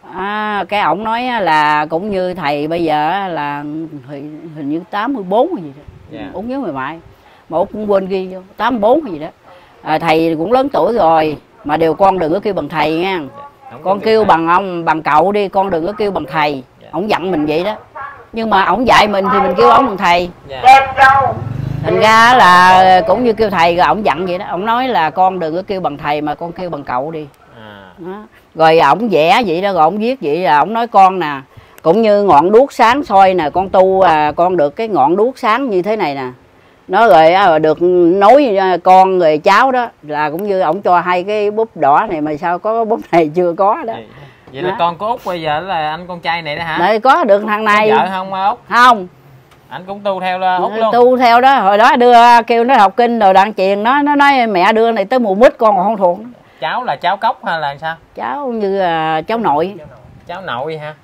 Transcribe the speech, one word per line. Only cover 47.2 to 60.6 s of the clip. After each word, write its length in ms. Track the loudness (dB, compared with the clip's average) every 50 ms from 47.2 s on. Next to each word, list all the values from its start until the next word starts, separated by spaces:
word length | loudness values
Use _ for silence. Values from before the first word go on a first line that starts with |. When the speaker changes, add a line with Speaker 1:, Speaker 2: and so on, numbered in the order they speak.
| 4
Speaker 1:
được 200 | 2 2 2 2 -2
thằng 180 | -4 -2 0
này. 240 | 2 2 2 4 2
Speaker 2:
Có 60 | 2 2
vợ 100 | 0 0
không, 220 | -4 -8 -8 -8 -6 -4 -2 -2
Út? 80 | -4 -4 _ _
Speaker 1:
Không. 380 | 2 4 6 6 4 2 -2 -12 _ _ _ _ _ -20 _ _ _ _ _ _
Speaker 2:
Anh 140 | -18 -16 -14 -14
cũng 120 | -14 -6
tu 200 | -4 -4 -4 -4
theo 200 | -4 -6 -4 -2
là 160 | -2 -2 0 0
Út 140 | -2 -4
Speaker 1:
Nó 60 | -2 -2
Speaker 2:
luôn. 160 | -2 0 2
Speaker 1:
tu 240 | 4 4 4 4 4
theo 240 | 4 4 4 4
đó, 180 | 4 4 4 4
hồi 180 | 2 2 4 6
đó 180 | 4 4 4
đưa 460 | 4 4 6 8 8 8 8 6 4 4 2
kêu 160 | 0 0 2
nó 120 | 2 4 4
học 160 | 4 2 4 2
kinh 220 | 0 0 2 2
rồi 140 | 2 4 4
đặng 200 | 4 2 2 0
truyền 300 | -2 0 0 0 0 0
nó, 180 | 0 0 0
nó 140 | 0 0 2
nói 320 | 2 4 4 4 2 0 0
"Mẹ 260 | 0 0 2 2 2
đưa 180 | 2 2 0
này 140 | 0 -2 -2
tới 140 | -2 0 0
mùa 160 | 0 0 2
mít 220 | 4 4 4 4 4
con 180 | 2 2 2
còn 100 | 2 0
không 120 | -2 -2 0
thuộc." 220 | 0 0 0 -2 -8 -18 -20 -20 _ _ _ _
Speaker 2:
Cháu 240 | -8 -6 -6 -6 -6
là 120 | -6 -8
cháu 220 | -4 -2 -4 -4 -2
cóc 280 | -2 -4 -4 -4 -6
hay 140 | -6 -6 -4
là 180 | -6 -8 -8 -8
sao? 140 | -10 -10 -10 -10 _ _ _
Speaker 1:
Cháu 320 | -10 -8 -8 -8 -8 -8 -8
như, 320 | -6 -4 -4 -4 -2 -2
à, 420 | -2 -2 -2 -2 -2 -2 -4 -4
cháu 160 | -4 -4 -6 -4
nội. 380 | -2 -2 0 0 -2 -4 -6 -14 -18 -20 -20 -20 -20 -20 -20 -20 _ -16
Speaker 2:
Cháu 140 | -16 -14
nội 360 | -10 -10 -8 -8